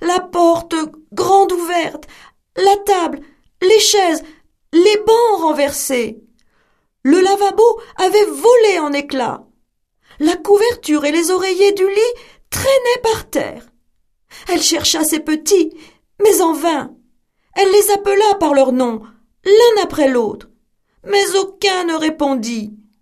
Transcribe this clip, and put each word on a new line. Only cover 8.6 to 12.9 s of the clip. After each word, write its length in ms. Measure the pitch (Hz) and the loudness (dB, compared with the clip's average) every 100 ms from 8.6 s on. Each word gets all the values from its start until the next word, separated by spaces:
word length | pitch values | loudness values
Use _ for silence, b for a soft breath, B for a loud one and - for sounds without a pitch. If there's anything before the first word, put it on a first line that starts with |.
| 440 370 | 4 0
en 140 | 302 | -2
éclats. 520 | 285 285 277 240 - - _ _ _ _ _ b b | -4 -6 -6 -6 -8 -14 _ _ _ _ _ b b
La 160 | 302 349 | -2 -2
couverture 720 | - 403 453 480 - 302 285 | 2 2 2 -2 -2 -2 0
et 60 | |
les 200 | 311 330 | -2 -2
oreillers 420 | 370 381 359 403 | -2 -2 0 0
du 140 | 403 370 | 2 -2
lit 260 | 392 453 494 B B _ | 0 -2 -4 B B _
traînaient 520 | - 523 539 494 | -8 0 0 0